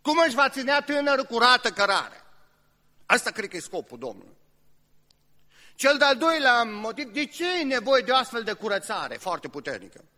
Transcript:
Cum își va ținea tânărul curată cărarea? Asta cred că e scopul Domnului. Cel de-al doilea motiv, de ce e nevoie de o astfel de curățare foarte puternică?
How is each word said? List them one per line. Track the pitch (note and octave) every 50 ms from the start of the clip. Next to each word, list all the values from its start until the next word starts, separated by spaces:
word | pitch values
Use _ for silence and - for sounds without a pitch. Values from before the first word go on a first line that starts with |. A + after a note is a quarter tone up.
Cum | _ D4 D#4 E4+ E4
își | D#4 A#3
va | C4+ C#4 C4
ținea | - C4+ B3+ B3+ C#4+ C#4+
tânărul | C#4+ - D4 C#4+ C#4+ C#4+ C#4 C4 B3+
curată | - A#3 A#3 A#3 B3 B3+ A#3+ - A3+
cărarea? | F3 - G3+ G3+ G3 E3+ C3 G#2 - - - - - - - _ _ _ _ _ _ _ _ _ _ _ -
Asta | - A3+ A#3+ - A3+
cred | G#3+ - G3+ F#3+
că | -
e | E3+
scopul | D3+ - - E3 - _ B2
Domnului. | A#2 C3+ A#2+ G#2 G2 - - - _ _ _ _ _ _ _ _ _ _ _ _ _ _ _ _ _ _ _ _ _ _ _ _ _ - - -
Cel | - - C#4 D4
de-al | C4+ C#4+ C#4 C4+
doilea | A#3 D#4+ E4 E4 D#4 C#4 C4 A#3+ A#3 A#3
motiv, | A3 G#3+ G#3 G#3+ A3 - - D4 A#3+
de | G3 C#4+ D4+
ce | - - - E4+ F4+ F#4 F4
e | D#4
nevoie | C4 C4+ B3 G3+ B3+ C4+ C4
de | G#3+ G#3
o | B3+
astfel | C4 B3 - A#3+ A#3 A3
de | G#3+ G#3
curățare | - G3+ G#3+ G3+ G3 - - G#3+ F3+ D3 B2+ A#2
foarte | A#2+ - F#3 E3+ D3+ -
puternică? | C#3+ B2 C#3+ - D3 B2+ G2 F2+ F#2+ _ - - _ _